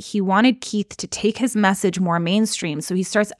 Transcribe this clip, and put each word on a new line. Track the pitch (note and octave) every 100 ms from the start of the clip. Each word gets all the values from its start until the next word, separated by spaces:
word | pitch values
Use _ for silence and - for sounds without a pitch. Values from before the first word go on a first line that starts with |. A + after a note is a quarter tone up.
he | - G#3
wanted | F#3+ F#3+ B3 B3+
Keith | - G#3+ G3 -
to | F#3
take | - G#3 A3
his | B3 G#3+
message | G3 G3 G3 F#3
more | F#3 E3+
mainstream. | E3+ G3+ A3 - F3 D3+
So | -
he | F#3
starts | F#3+ G#3+ G#3